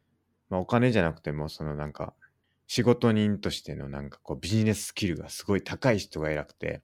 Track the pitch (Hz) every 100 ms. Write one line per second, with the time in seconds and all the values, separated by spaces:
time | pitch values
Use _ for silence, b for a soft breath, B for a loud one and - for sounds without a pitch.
0 | _ _ _ _ - 92 90 120 127 110
1 | 82 80 - 73 76 - 78 73 76 73
2 | 78 - b b _ _ - - 113 120
3 | 120 107 104 101 95 - - 73 69 71
4 | 71 - - 65 87 110 110 104 - -
5 | 101 80 - - - 98 - 98 135 104
6 | - 80 78 76 73 - 82 -